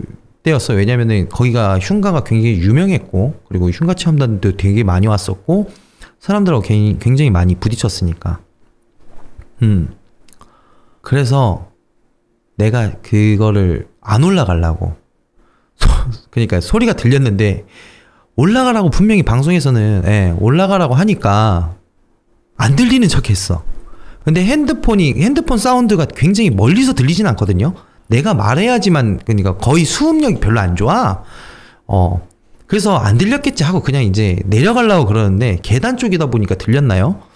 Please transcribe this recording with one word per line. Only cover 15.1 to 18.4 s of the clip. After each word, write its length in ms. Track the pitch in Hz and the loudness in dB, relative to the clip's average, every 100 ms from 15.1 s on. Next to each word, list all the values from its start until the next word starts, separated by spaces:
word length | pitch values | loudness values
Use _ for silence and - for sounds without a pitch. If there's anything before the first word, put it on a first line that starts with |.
| _ _ _ _ _ _ - | _ _ _ _ _ _ 0
소-, 120 | - - - - _ | 2 2 0 -6 _
그러니까 300 | 123 113 90 | -4 0 -2
소리가 320 | - 208 233 | 0 0 0
들렸는데 720 | - 117 139 127 98 107 95 - - - - _ _ _ | 0 2 2 2 0 0 -2 -8 -20 -20 -20 _ _ _
올라가라고 540 | - | -2